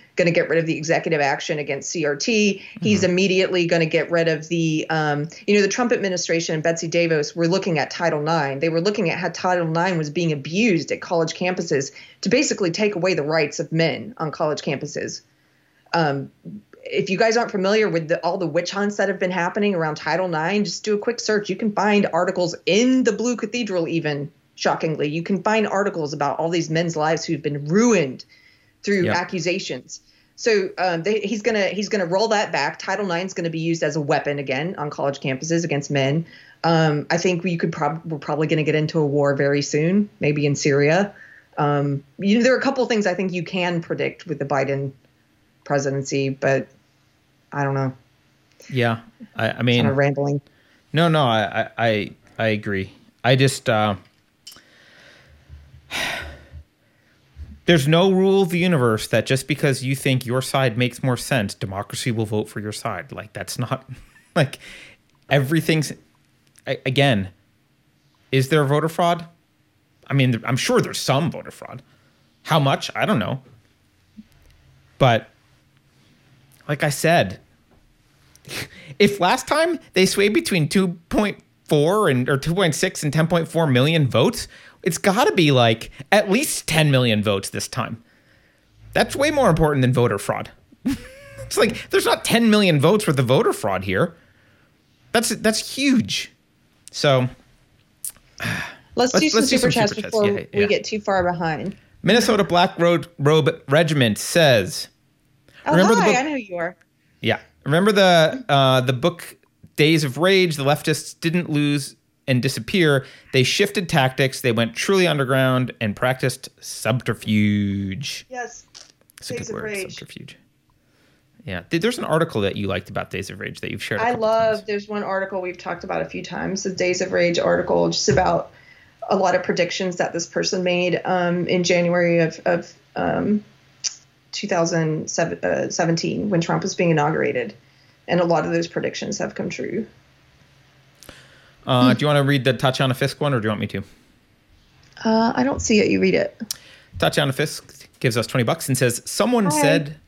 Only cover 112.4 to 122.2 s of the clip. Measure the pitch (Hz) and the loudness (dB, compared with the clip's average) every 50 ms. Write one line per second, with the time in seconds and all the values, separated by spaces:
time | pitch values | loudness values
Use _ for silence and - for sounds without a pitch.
112.4 | 117 123 - 117 110 - - 190 165 151 143 131 - - - - - - - 131 | 2 0 -4 -4 -6 -2 2 4 4 4 4 2 0 -4 -16 -20 -12 0 2 2
113.4 | 127 131 - - 202 202 - 214 175 - 165 147 131 127 - - 139 131 - - | 2 4 2 2 0 0 0 -4 -4 0 2 2 2 2 2 0 0 0 -2 -2
114.4 | - 127 110 117 117 113 - - - - 196 190 180 165 151 143 135 123 135 131 | -2 0 0 0 0 -2 -4 -4 0 2 2 2 2 2 2 0 0 0 2 2
115.4 | 131 131 127 127 127 117 - - 113 104 101 - 127 127 127 - - 127 - - | 2 2 2 0 0 -2 -4 -4 -4 -4 -2 -2 -2 -2 0 0 -2 -4 -4 -6
116.4 | - - - _ - - - - - 107 123 127 - - 110 - - 110 107 107 | -12 -20 -20 _ -16 -14 -14 -4 -2 0 0 0 -2 -4 -6 -6 -2 0 2 2
117.4 | 104 104 104 104 101 101 98 101 98 95 95 135 - - - - - _ 254 247 | 2 2 2 0 -2 -2 -4 -4 -4 -6 -6 -8 -10 -10 -10 -12 -14 _ -10 -10
118.4 | 240 - - - - _ _ - - - _ _ _ _ _ - - - 494 - | -10 -10 -12 -20 -20 _ _ -20 -20 -20 _ _ _ _ _ -18 -12 -10 -10 -10
119.4 | - - - - 220 - 202 196 185 - - - - - - - - - - - | -8 -10 -10 -8 -8 -8 -8 -8 -10 -10 -12 -16 -18 -16 -16 -18 -18 -18 -20 -20
120.4 | _ _ _ _ _ _ _ _ _ _ _ _ _ _ _ _ _ _ _ - | _ _ _ _ _ _ _ _ _ _ _ _ _ _ _ _ _ _ _ -18
121.4 | - - 92 85 87 - - 165 180 233 240 339 - - 156 160 | -14 -10 -10 -10 -6 -4 -4 -2 0 -2 -2 -2 -2 -2 0 0